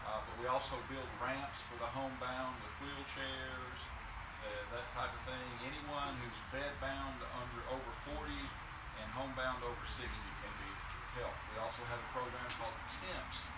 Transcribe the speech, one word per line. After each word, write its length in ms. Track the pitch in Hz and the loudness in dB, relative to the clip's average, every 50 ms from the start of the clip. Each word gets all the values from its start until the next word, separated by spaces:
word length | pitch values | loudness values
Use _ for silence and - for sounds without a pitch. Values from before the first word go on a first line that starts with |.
| - | 2
Uh, 160 | 107 107 110 | 2 2 2
but 160 | 107 - 117 117 120 | 2 0 -2 0 4
we 80 | 123 | 6
also 240 | 127 131 135 - 135 123 117 - | 6 6 6 4 0 0 0 -2
build 160 | 135 135 127 120 117 - 135 | -2 -2 -2 -2 0 0 2
ramps 400 | 135 131 135 139 - - - - - | 2 2 2 0 -2 -2 -4 -4 -4
for 80 | 123 117 | -2 0
the 80 | 117 - - | 0 2 2
homebound 640 | 135 135 135 127 127 127 127 127 127 131 127 123 123 | 2 2 2 2 0 0 0 2 2 2 2 0 -2
with 160 | - - - - 139 | -2 -4 -4 -2 -2
wheelchairs, 960 | 143 139 139 139 - - 135 135 135 135 131 131 131 131 127 131 127 123 - - - - - - - - - - - - - - | -2 -2 -2 -2 -2 -2 0 0 0 0 0 -2 -2 -2 -2 -2 -2 -2 -4 -4 -4 -4 -4 -4 -4 -4 -4 -4 -4 -6 -4 -2
uh, 240 | 107 104 104 104 - 117 | -2 0 0 0 0 0
that 120 | 120 123 123 | 0 0 0
type 240 | - 127 123 123 - | 2 2 2 2 2
of 80 | - - | 0 -2
thing. 240 | 131 131 127 127 123 120 120 123 | 0 0 0 -2 -2 -2 -2 -2
Anyone 560 | 131 143 151 147 - 147 143 143 139 131 123 | -2 -2 -2 -2 0 2 2 2 2 2 0
who's 200 | 120 120 117 - - - | 0 -2 -2 -4 -4 -2
bedbound 720 | 131 131 143 143 143 - 135 135 135 139 135 135 131 123 127 - 127 123 | 0 2 2 2 2 2 2 2 2 2 2 0 0 0 -2 -2 0 0
under, 200 | 123 120 117 120 117 123 | 0 0 0 -2 0 2
over 200 | 127 135 - 113 - - - | 2 2 0 -2 -2 -2 -2
forty 400 | 143 147 147 - 147 147 143 - 139 - - - - - - - - - - | 0 0 0 2 2 0 0 0 0 -2 -2 -4 -4 -4 -4 -4 -4 -2 -2
and 80 | 110 107 - | -2 0 0
homebound 480 | 123 135 135 131 131 127 131 127 120 123 | 0 0 2 2 4 4 4 4 4 2
over 200 | 123 120 120 - - - | 0 0 0 0 -2 -2
sixty 360 | - 123 123 - - - - - - - | 0 0 0 0 -2 -2 -2 -4 -4 -2
can 80 | - - - | -2 -2 -2
be 120 | - - - - - - - - - - - 127 117 | -2 -2 -2 -2 -2 -2 -2 -2 -4 -2 0 0 2
helped. 160 | - - - - - - | 2 0 0 -4 -2 0
We 80 | 110 110 | 2 2
also 240 | 113 - - 120 120 | 2 2 0 0 0
have 160 | 120 117 - | 0 0 0
a 60 | - | 0
program 400 | - 127 127 127 120 123 123 123 - - | 2 2 2 2 2 0 0 0 0 0
called 160 | 143 143 - - - - - - | 0 0 0 -2 -4 -4 -4 -2
TEMPS 480 | - 185 175 160 - - - - - - - | -2 0 0 0 0 -2 -2 -2 -2 -4 -4